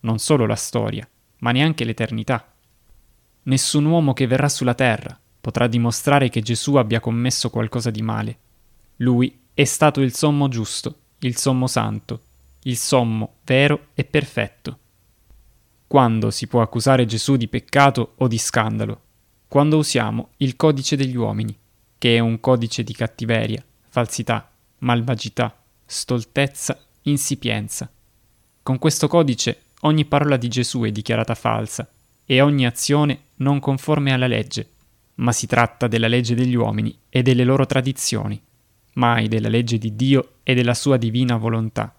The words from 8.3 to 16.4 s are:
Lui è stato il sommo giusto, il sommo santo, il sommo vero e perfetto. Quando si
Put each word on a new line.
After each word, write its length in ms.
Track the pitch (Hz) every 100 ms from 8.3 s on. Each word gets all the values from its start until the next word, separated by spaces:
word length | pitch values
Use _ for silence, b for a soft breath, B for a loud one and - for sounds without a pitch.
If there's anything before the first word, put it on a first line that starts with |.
| 113 _ _ _ _ _ _
Lui 440 | 120 123 127 _ _
è 100 | -
stato 360 | 139 - 151 143
il 140 | 135
sommo 340 | - 156 147 139
giusto, 500 | 120 107 - - - _ _
il 160 | 123 120
sommo 300 | - 127 127
santo, 560 | 127 110 107 - 113 _ _ _ _
il 140 | 131 120
sommo 600 | - 135 117 110 110 _
vero 440 | - 160 143 147 -
e 100 | -
perfetto. 760 | 135 151 139 - 104 _ - - _ _ _ _ _ - _ _ _ _ _
Quando 440 | 139 123 113 110
si 160 | -